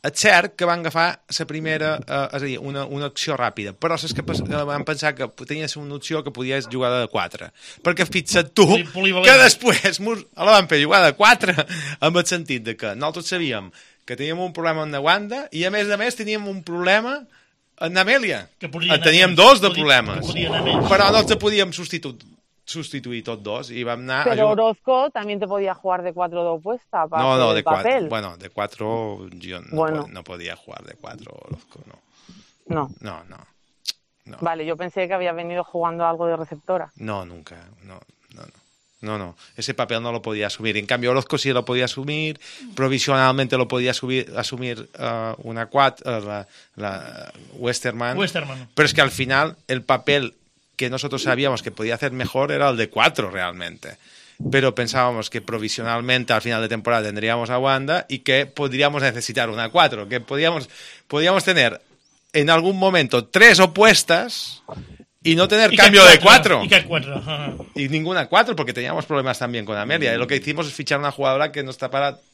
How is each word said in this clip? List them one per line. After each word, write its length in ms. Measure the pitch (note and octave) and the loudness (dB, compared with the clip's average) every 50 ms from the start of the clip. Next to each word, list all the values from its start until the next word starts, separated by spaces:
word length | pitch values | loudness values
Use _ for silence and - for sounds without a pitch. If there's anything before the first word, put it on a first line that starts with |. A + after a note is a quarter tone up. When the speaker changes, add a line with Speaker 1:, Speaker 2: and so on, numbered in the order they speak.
| - | -6
Speaker 1:
És 140 | D3 - | -6 -4
cert 380 | - - G#3+ F#3+ F3 F#3+ G3+ _ | 2 4 6 6 6 4 0 _
que 80 | - F3+ | -4 -2
van 140 | F3 E3+ F3 | -2 -2 -2
agafar 420 | E3 D#3+ - E3 E3 F3 - _ _ _ | -4 -4 0 0 0 0 -2 _ _ _
la 160 | - - D#3+ | -8 -8 -8
primera, 520 | B2+ D3+ D#3 D#3 D#3+ D#3 D#3 D#3 D#3 D#3 C#3+ | -8 -8 -8 -4 -4 -4 -2 -2 -4 -4 -6
eh, 260 | B2 - C#3 C#3 C#3 - - | -6 -6 -4 -4 -4 -4 -6
és 60 | C#3 | -8
a 40 | C#3+ | -6
dir, 120 | C#3 B2+ | -6 -8
una, 280 | - - C#3 C#3 C#3 C#3 | -8 -10 -10 -8 -8 -8
una 200 | - C#3 C#3+ D3 | -8 -8 -8 -8
acció 320 | C#3 _ - - D#3 C#3+ | -8 _ -8 -6 -6 -4
ràpida, 340 | B2+ A#2+ G#2+ - - G2+ G2 F#2+ | -4 -4 -4 -4 -6 -10 -12 -8
però 160 | _ - E3 E3 | _ -4 -4 -4
és 200 | - D#3+ D#3+ - | -4 -6 -8 -8
que 80 | - - | -8 -6
pens-, 160 | A#2+ B2 - | -6 -6 -6
eh, 220 | - - D3 D3 D3 | -6 -4 -6 -6 -6
van 180 | C#3+ C#3+ C#3+ C#3 | -6 -6 -6 -6
pensar 300 | D3 D#3 C#3 D#3 D3+ C#3 | -6 -6 -4 -4 -4 -4
que 140 | B2+ C3+ A2 | -4 -10 -10
p-, 160 | _ - C3+ | _ -18 -12
tenia 220 | - D3 D#3 D#3 C#3+ - | -10 -8 -8 -8 -10 -10
una 160 | D3+ D3 C#3+ C#3+ | -12 -12 -12 -12
opció 280 | C#3+ - - D#3+ D#3 C#3 | -12 -8 -6 -6 -6 -6
que 80 | D3 | -8
podies 340 | A#2 B2 B2+ B2+ C3+ C#3 B2 | -10 -8 -6 -4 -4 -4 -4
jugar 240 | A2 A#2+ B2+ B2+ A#2+ B2 B2 | -6 -6 -4 -2 0 0 -2
de 80 | A#2 | -4
quatre. 440 | - - G#2+ F2+ E2+ - - F2 F2 _ _ - - - - _ | -2 -4 -4 -4 -4 -8 -16 -18 -20 _ _ -20 -20 -20 -4 _
Perquè 240 | E3+ F3 - F3+ - | -2 0 0 -2 -2
fixa't 420 | - F#3 D3 - - F3 E3 - | -2 -6 -4 2 0 0 0 2
tu 140 | _ - G3 | _ 6 8
Speaker 2:
Poli-, 180 | C#3+ G3 - - D3+ | 8 6 2 2 -4
polivalent. 400 | - F#3 F#3+ G3 F#3 F3+ F#3 B3 | -6 -2 -2 0 0 4 8 8
Speaker 1:
que 60 | C4+ C4 C4 | 10 10 8
després 560 | - - - B3 A#3+ F#3 - - G3 E3 - | 8 6 4 2 0 0 2 0 -2 -2 -2
mos, 240 | G3 A3 A3+ G3 - _ _ | -6 -6 -6 -6 -10 _ _
la 160 | - F3 G3+ G#3+ | 0 4 6 6
van 100 | G3+ F3+ | 6 6
fer 160 | D3+ E3 D3 D3 | 4 2 2 4
jugar 220 | D3+ G3 G3 F3 | 4 6 6 6
de 80 | D3+ C#3 | 4 4
quatre, 400 | - G3+ A3 A#3+ - - F#3 F3 | 6 6 6 6 4 2 -2 0
<laughs> 480 | D3 D3 - F3+ D#3+ C#3+ C#3+ D3 - | -2 -2 -4 -8 -12 -10 -12 -6 -2
amb 160 | C#3 D#3 F3 | -2 0 2
el 80 | F3 E3+ | 0 0
sentit 380 | - F3+ F3 D#3+ C3+ C#3 B2 G#2+ | 0 -4 -4 -4 -6 -8 -6 -6
de 120 | A2+ A2 | -8 -10
que 200 | - - G#2 G2 | -8 -8 -8 -6
nosaltres 320 | A#2 D3 D#3 D#3 F3 E3+ | -6 -6 -6 -6 -8 -8
sabíem 440 | - F#3 F3+ E3+ C#3 A#2 G#2 F#2+ F2+ _ - - _ _ _ _ | -6 -6 -4 -4 -4 -6 -6 -8 -14 _ -20 -20 _ _ _ _
que 120 | - B2 | -14 -10
teníem 220 | B2 C#3+ D#3 E3 F3 | -8 -8 -8 -6 -6
un 120 | F#3 F3+ | -8 -8
problema 300 | D#3+ E3+ E3 E3 D#3 D#3 | -8 -4 -4 -4 -4 -4
amb 100 | D#3 D3+ | -6 -6
la 80 | D3 C#3 | -6 -4
Wanda 480 | C#3 D#3+ F3+ G3+ G#3 G3+ A#3+ C#4 D4 - | 0 0 0 0 -2 -8 -10 -10 -10 -10
i, 120 | - D#3+ F3 | -6 -4 -4
a 40 | F#3 | -2
més 180 | G3+ G#3 G#3 | -2 -2 -2
a 80 | G#3 G#3 | -2 -2
més, 180 | G3+ A3 B3 B3 | -2 -4 -6 -6
teníem 300 | B3 A3 G#3+ G#3+ G#3+ G#3 | -6 -8 -6 -6 -6 -6
un 160 | G3+ G3 F#3+ D#3+ | -8 -10 -10 -10
problema 600 | - E3+ F3 F3+ F3+ G3 G#3+ A3+ B3 C#4 D4 B3 _ _ _ _ _ _ _ _ _ _ | -10 -8 -2 0 2 2 2 0 -2 -8 -10 -12 _ _ _ _ _ _ _ _ _ _
amb 200 | - E3+ E3 F3+ | -8 -8 -2 0
Amèlia. 520 | F#3 F#3+ G3+ B3+ C#4 A#3 G3 C#3 G#2 F#2 _ _ _ | 0 2 4 2 2 2 -2 -4 -6 -8 _ _ _
Speaker 2:
Que 80 | - D3+ | -14 -12
podria 260 | C3+ E3 E3 F3+ D#3+ | -10 -8 0 0 0
Speaker 1:
En 40 | D#3 | 4
Speaker 2:
anar 60 | D#3+ | 4
Speaker 1:
teníem 240 | D#3+ D#3 F3+ F#3 F#3 | 6 6 6 6 6
Speaker 2:
més. 80 | F3 | 8
Speaker 1:
dos 240 | D#3+ G3 B3 C#4 G#3 | 10 10 10 10 8
de 60 | F#3+ G3 | 6 0
Speaker 2:
Podria, 320 | F3 E3+ D3+ D3 C3 B2 | 0 2 4 6 6 6
Speaker 1:
problemes. 180 | A2+ G#2 F#2+ F#2+ | 6 0 -4 -6
Speaker 2:
que 80 | - - D#3+ | -6 -6 -4
podia 160 | E3+ E3+ E3 | -4 -4 -4
anar 140 | - - - | -4 -4 -2
més. 240 | F3+ - - - - | 0 0 0 2 2
Speaker 1:
Però 200 | G3 G3 G3+ G3 | 4 4 4 6
no 80 | G#3 A3 | 4 4
els 160 | G#3 G#3+ A3 | 2 2 -2
podíem 340 | - G3+ G#3 G#3+ G3+ G3 F3+ | 0 0 0 0 0 0 0
substitu-, 460 | D3 F3 F3 - - D#3+ D#3+ C#3 A#2+ G#2+ - _ _ _ _ _ _ _ _ | -4 -10 -10 -8 -10 -8 -10 -12 -14 -16 -20 _ _ _ _ _ _ _ _
substituir 600 | - - E3 D#3 - - C#3 A#2+ B2 A#2+ A#2 A2 | -14 -14 -12 -12 -10 -12 -12 -10 -10 -12 -10 -8
tots 160 | A#2+ A#2 G#2 G2+ | -10 -10 -10 -8
dos 260 | G#2 G#2 B2+ C#3+ A#2 | -8 -8 -8 -10 -12
i 120 | A#2+ A#2+ A#2+ | -10 -8 -6
vam 180 | A#2+ A#2+ A#2+ B2+ | -6 -6 -8 -6
anar 160 | B2+ C3 C3+ | -4 -4 -2
a 20 | D3+ B3 | 0 0
Speaker 3:
Pero 140 | A3+ G#3+ G#3+ | 2 2 2
Speaker 1:
jugar. 120 | G#3+ G#3+ G#3 | 2 2 2
Speaker 3:
Orozco 500 | A3+ A3+ G#3+ _ _ C4 B3+ B3+ C4+ D4 | 0 0 0 _ _ 0 0 0 0 -2
también 300 | _ A#3 G3+ G#3 G#3 G3 | _ -8 -8 -8 -6 -6
te 80 | F3+ | -6
podía 260 | F#3 G3+ G3+ G3 F#3+ F#3 | -4 -4 -4 -4 -4 -6
jugar 300 | _ - F#3+ F3+ F3+ F3 | _ -4 -4 -4 -4 -4
de 100 | F3+ D#3+ | -8 -6
cuatro 300 | F3 F3+ E3+ E3+ F3 E3+ | -6 -6 -4 -4 -4 -4
de 60 | E3+ | -4
opuesta 540 | E3 D#3+ D#3+ G3 A#3+ B3 _ _ - F3+ D#3+ | -4 -6 -6 -8 -8 -8 _ _ -4 -4 -4
para 160 | D#3+ E3 D#3+ C#3 | -2 -2 0 0
Speaker 1:
No, 120 | C3+ C3 | 2 2
no, 60 | C3 B2+ | 2 2
Speaker 3:
hacer 80 | A2+ G#2+ | 2 0
Speaker 1:
de 40 | G#2+ | 0
Speaker 3:
el 40 | - | 0
Speaker 1:
cuatro. 180 | D#3+ D#3 - G3 | 0 -2 0 0
Speaker 3:
papel. 240 | A#3 C4 B3+ F3+ - | -2 -2 -2 -2 -4
Speaker 1:
Bueno, 280 | A2+ A2 G2+ F#2 E2+ | -6 -6 -6 -8 -14
de 120 | F2 F#2+ F#2+ | -18 -20 -12
cuatro 800 | _ - G2+ G#2 - - G#2+ G#2+ A2+ A2+ A2+ G#2+ G2+ F#2+ F#2+ F2+ | _ -8 -8 -8 -8 -8 -6 -6 -4 -6 -6 -8 -10 -12 -16 -18
yo 300 | F2+ F2 F2 F#2 F2+ F2 | -20 -18 -16 -14 -14 -14
no 60 | - - | -14 -8
Speaker 3:
Bueno. 300 | D#3 D#3 D#3+ D#3 D#3 D3+ D3 | -4 -4 -2 -2 -4 -6 -8
Speaker 1:
po-, 40 | - | -12
no 140 | - F#2 E2+ | -16 -20 -16
podía 320 | - F#2 F2 E2+ E2+ E2+ | -16 -16 -12 -12 -12 -14
jugar 280 | _ _ - - - - | _ _ -20 -20 -20 -20
de 80 | D2+ - | -20 -20
cuatro, 400 | _ - - - - - G1+ G1+ G1+ - | _ -20 -20 -18 -20 -20 -20 -20 -20 -16
Orozco, 340 | - - - _ _ _ - - | -16 -16 -16 _ _ _ -20 -20
no. 120 | - - _ _ _ _ _ _ - F3+ G3+ _ _ _ _ _ | -20 -20 _ _ _ _ _ _ -20 -20 -20 _ _ _ _ _
Speaker 3:
No. 220 | - E3 D#3 C#3 C3+ A2 - | -6 -6 -6 -6 -6 -12 -16
Speaker 1:
No, 220 | - G#2 F2 D#2+ E2+ | -16 -16 -16 -16 -20
no, 100 | F#2+ - - - _ _ _ _ _ _ _ _ - - _ _ _ _ _ _ | -20 -20 -20 -20 _ _ _ _ _ _ _ _ -12 -12 _ _ _ _ _ _
no. 120 | - - - | -20 -14 -8
Speaker 3:
Vale, 240 | E3 E3+ E3 E3 D#3 | -6 -6 -6 -6 -6
yo 120 | D#3+ E3 | -8 -8
pensé 300 | D#3+ F3 F3 _ G3 F#3 | -8 -8 -8 _ -6 -4
que 60 | F3 G3 | -4 -4
había 180 | F#3 F3+ F3 E3 | -4 -4 -4 -6
venido 300 | E3+ E3+ E3+ F3 F3 F3 | -6 -10 -8 -8 -8 -8
jugando 400 | - - F3 E3 E3+ E3 E3+ E3+ | -6 -6 -4 -4 -4 -4 -2 -2
algo 220 | E3 E3 D#3+ E3+ | -2 -2 -2 -4
de 100 | E3+ E3 | -4 -4
receptora. 540 | D#3+ D#3+ - D#3+ D3 _ - F#3 F3 E3 D#3 _ | -4 -6 -12 -14 -16 _ -6 -6 -6 -6 -10 _
Speaker 1:
No, 300 | - G#2+ A2 G#2 G2 F#2 | -14 -10 -10 -10 -10 -12
nunca, 320 | E2+ F2 E2+ D#2 - F2 E2+ E2+ F#2 G#2+ _ F#2 | -14 -18 -20 -20 -20 -20 -20 -20 -20 -20 _ -20
no, 160 | G2 F#2+ F#2 _ _ _ _ _ _ - | -20 -20 -20 _ _ _ _ _ _ -20
no, 60 | - - | -20 -20
no. 180 | - _ _ _ _ _ _ _ _ _ _ | -20 _ _ _ _ _ _ _ _ _ _
No, 160 | - G#2+ G#2+ | -10 -8 -8
no, 180 | G#2 F#2+ F2 F2 _ - _ _ | -8 -8 -12 -16 _ -20 _ _
ese 160 | - A2+ - B2+ | -10 -8 -8 -4
papel 280 | - B2 - A#2 A2+ A#2 | -4 -4 -4 -4 -6 -4
no 80 | A#2+ | -6
lo 100 | A#2 A2+ | -8 -6
podía 240 | - A2+ G#2+ G#2 G#2 | -6 -6 -6 -4 -4
asumir. 320 | G2+ - - G#2+ A2+ G2+ | -6 -6 -6 -6 -4 -4
En 80 | G#2+ G#2 | -4 -2
cambio, 240 | G2+ B2+ A#2+ A#2+ B2 | -2 -2 -2 0 0
Orozco 300 | B2+ C3+ B2+ - - C#3 | 0 0 -2 -2 -6 -4
sí 120 | - C#3 | -2 0
lo 140 | B2+ B2+ A#2 | -2 -2 -2
podía 200 | - B2 B2+ B2+ | -2 -2 -2 -2
asumir, 540 | A#2+ - C#3 C3+ D3 D3+ D#3 D#3 D#3 D3+ - - - - - C4+ A#3+ G3 | -2 -6 -8 -8 -8 -6 -6 -6 -6 -8 -12 -18 -20 -20 -20 -20 -14 -4
provisionalmente 840 | C3 C3+ C3 C3+ B2+ - D3 C#3 C3 C3 C3 C3 C#3 C3+ A#2 C#3 | -2 -2 -2 0 -2 0 0 2 4 4 4 4 0 -2 -2 0
lo 100 | B2+ B2 | -2 0
podía 260 | A#2+ C3 B2 B2 B2+ A#2+ | -2 -2 -2 -2 -2 -4
subir, 360 | - - B2+ C3 C3 - - G#2+ | -4 -6 -4 -4 -4 -6 -6 -8
asumir, 500 | A2+ A2+ - C3+ A#2+ B2+ B2 A#2+ A2 A2+ _ - | -8 -6 -6 -8 -8 -10 -10 -10 -12 -14 _ -14
eh, 360 | - B2+ A#2 A#2 A2+ A2+ A2+ A2+ - | -8 -8 -6 -6 -6 -8 -8 -10 -12
una 280 | - A#2 A2+ A2+ A#2 - | -12 -12 -10 -10 -10 -2
cuat-, 320 | - C#3 C#3 C3+ C3 - - | 2 2 2 2 0 -4 -8
eh, 160 | C3 A#2+ A2 G2+ | -8 -8 -6 -8
la, 240 | G#2 G#2 G#2 G2 _ _ - _ _ _ | -8 -10 -12 -12 _ _ -20 _ _ _
la 580 | G2+ G#2 G2+ F#2+ F#2 C#2 A#1+ A#1 - - - - - - - - | -10 -10 -8 -8 -10 -14 -16 -18 -18 -18 -20 -20 -20 -20 -20 -14
Westerman. 600 | - A#2+ B2 A#2+ - - B2+ A2 A#2 A#2+ A#2+ C3 | -6 -6 -4 -4 -4 -6 -6 -6 -4 -6 -4 -2
Speaker 2:
Westerman. 520 | F3+ G3+ E3+ E3 E3+ C#3+ C#3 C3+ C3 B2+ _ _ | -2 -4 -4 -4 -8 -8 -8 -14 -14 -16 _ _
Speaker 1:
Pero 120 | - D3+ | 2 2
es 80 | C#3+ - | 4 4
que 80 | D#3 | 2
al 80 | C#3+ C3 | 2 2
final 460 | - - C3+ B2+ C3+ C3+ D3+ D#3+ - _ _ | 2 -4 -4 0 0 0 0 -2 -4 _ _
el 140 | - C3 B2+ | -6 -6 -6
papel... 540 | A2 - C3+ B2 - C#3+ C#3+ C#3+ C3 - _ _ _ _ _ _ _ _ _ | 0 0 0 0 2 0 0 0 -2 -6 _ _ _ _ _ _ _ _ _
que 140 | - C3 B2 | -8 -6 -6
nosotros 300 | C3 C3 - C3+ C3 C3+ - | -6 -8 -8 -8 -8 -4 -2
sabíamos 380 | - F#3 C#3+ C#3+ C#3 B2+ A2 - | -2 0 0 0 -2 -2 -4 -6
que 60 | - | -12
podía 220 | - - A2 A2+ A#2 | -10 -8 -6 -6 -4
hacer 160 | A2+ D3 C3+ | -4 -4 -6
mejor 400 | B2 B2+ B2 - - C3+ C3+ B2+ | -4 -6 -8 -4 -2 -2 -2 -2
era 180 | D3 C#3+ C#3+ C#3 | 0 0 0 0
el 80 | B2+ | 0
de 120 | A2+ A2 G#2+ | 0 -4 -2
cuatro 400 | - A2 A#2+ D#3+ D#3 - A2+ F#2 | 2 2 2 2 2 -2 -6 -6
realmente. 640 | F#2+ F#2+ F2+ F2 F2 F2+ F2 E2 E2+ - - - - _ _ _ _ - - _ _ _ - - | -6 -6 -6 -6 -6 -10 -12 -14 -14 -16 -18 -20 -20 _ _ _ _ -20 -20 _ _ _ -6 -2
Pero 220 | C3+ C#3 C3 C3 - | 0 2 2 2 0
pensábamos 560 | - A#2+ A#2 C3 C3 B2 B2 A#2+ A2+ G#2+ - | -2 -6 -2 0 0 0 0 0 -4 -8 -8
que 100 | - A#2 | -10 -10
provisionalmente 920 | A2 A2 A2+ A2 G#2+ G#2+ - - A2+ A#2 A#2 A#2 A#2+ B2+ B2+ B2+ A#2+ G#2+ A#2+ | -8 -8 -8 -6 -6 -6 -8 -6 -4 -4 -4 -4 -2 0 0 -2 0 0 -2
al 80 | G#2+ | 0
final 200 | - A#2+ A#2 A2 | 0 -2 -4 -4
de 80 | A2+ A2 | -2 -4
temporada 340 | A#2 G#2+ G2+ A#2+ A#2+ A2+ G#2+ | -6 -4 -2 0 0 0 0
tendríamos 460 | G#2 G2+ G#2 G#2+ A2+ A#2 A#2+ A#2 A2 | -2 -6 -4 -2 -2 -2 -2 -2 -4
a 80 | B2 B2 | -2 -2
Wanda 460 | C3 C3+ C3+ C3+ C3+ C#3 E3 F3+ - - | 0 0 0 0 0 -2 -4 -4 -4 -6
y 100 | C#3 C3 | -10 -6
que 260 | _ - C3 C3+ C#3+ | _ 0 2 2 0
podríamos 540 | C3+ _ D3 C#3+ C3+ B2+ C3 C#3+ C#3+ D3 C#3+ C3+ | -2 _ -6 -6 -4 0 2 2 2 2 2 -2
necesitar 460 | C3 G#2+ A#2+ - - A2 B2+ A#2+ A2+ | -2 -2 -2 -10 -6 -4 -4 -4 -4
una 180 | G#2+ A#2 A#2 A2 | -4 -6 -6 0
cuatro, 380 | - F3+ E3 C#3+ B2 G#2 G2+ G2 | 2 2 2 2 2 -6 -8 -6
que 120 | B2 B2 | -8 -8
podíamos, 480 | A2+ - C#3 C#3+ D#3+ E3 F3 D#3 B2+ - - - - - - - _ | -6 -6 -4 0 0 0 -2 -2 -8 -10 -18 -20 -20 -20 -20 -20 _
podíamos 360 | _ - D3 D#3+ F3 F#3+ F#3+ - | _ -2 0 2 2 2 2 2
tener 380 | F#3+ F3+ D#3+ B2+ A2+ - - _ _ _ _ _ _ _ _ _ _ - | 2 2 4 2 2 0 -4 _ _ _ _ _ _ _ _ _ _ 0
en 160 | D3+ D3 D#3 | 2 4 6
algún 280 | E3 E3 E3 F#3 G3 | 4 4 4 2 0
momento 480 | F#3+ F#3+ F#3+ F#3 E3+ C#3+ A#2 - B2 A2 | 2 2 2 4 2 2 2 0 -2 -2
tres 320 | _ - F#3+ A3 A#3 F#3+ E3 | _ 6 10 10 10 10 10
opuestas 1040 | F#3 E3+ D#3 G3 G#3+ A3 G3+ - - - E3+ F3 A3+ A#3+ - - - - - - _ - - - - - - - - _ _ _ _ | 6 4 6 4 6 6 6 4 2 0 0 0 0 -4 -8 -10 -10 -12 -14 -16 _ -18 -18 -16 -18 -18 -20 -20 -20 _ _ _ _
y 120 | E3 E3 | 0 2
no 120 | E3 F#3 | 2 4
tener 240 | F#3 G#3 G#3+ A3+ G3+ | 4 4 4 6 6
Speaker 2:
Y 60 | - | 8
Speaker 1:
cambio 260 | G#3 G3 G#3 G3+ G3 F#3+ | 8 8 10 12 12 12
Speaker 2:
que 60 | F3+ E3 | 12 12
Speaker 1:
de 60 | D3+ | 10
Speaker 2:
cuatro, 380 | E3 G3+ A#3 C4 B3+ G#3 E3+ A#2 | 10 10 10 10 8 4 2 2
Speaker 1:
cuatro. 60 | - | 4
Speaker 2:
y 20 | E3 G3+ F3+ | 4 4 4
que 60 | - | 4
cuatro, 280 | E3 E3+ D3+ B2+ C#3 C#3+ | 2 -4 -4 -4 -6 -10
ajá. 380 | C3 A2+ C#3 D#3 C#3+ D3 C#3 C3 C3+ - - _ | -10 -8 -8 -8 -8 -8 -10 -12 -12 -16 -12 _
Speaker 1:
Y 120 | D3 C#3 C3+ | -8 -6 -4
ninguna 380 | D3+ D#3 D#3 E3+ F#3 F3 C#3 | -4 -4 -4 -2 -2 -2 -2
cuatro, 280 | - E3+ G3+ A3+ B3 G#3+ | 2 2 2 2 2 -2
porque 180 | D#3 C#3+ A#2+ A2 | -4 -6 -6 -6
teníamos 320 | B2 B2 C3 D#3 D#3 D#3 | -6 -6 -4 -6 -6 -4
problemas 320 | - D#3 C#3 C3 C3 A#2+ | -2 -2 -2 -2 -2 -4
también 260 | - C3 A#2+ A#2+ A#2 G#2 | -4 -6 -6 -6 -8 -8
con 120 | G2+ G#2+ | -6 -6
Amelia. 380 | G#2 G#2 B2 D#3 E3 D3 A#2+ A2+ | -6 -4 -4 -2 -2 0 -2 -2
Y 20 | |
lo 80 | A#2 B2 | -2 -2
que 120 | A#2+ C#3 | -2 -2
hicimos 280 | C#3 C#3 D3 D3 D#3+ E3 | -4 -4 -6 -6 -6 -8
es 80 | D3 - | -8 -10
fichar 240 | - C#3 - D3 | -10 -4 -4 -2
una 140 | C#3+ D3 C#3+ | -2 -2 -6
jugadora 400 | C3+ - C#3 C3 C3 C#3 D3+ D3 | -4 -2 -2 0 0 0 -2 -2
que 100 | C#3 D3 | -4 -8
nos 160 | C3 C3 B2+ | -10 -10 -10
tapara 400 | _ C3 B2+ B2+ C#3 C#3+ C#3+ C#3 _ _ _ | _ -8 -4 -2 -2 -2 -2 -4 _ _ _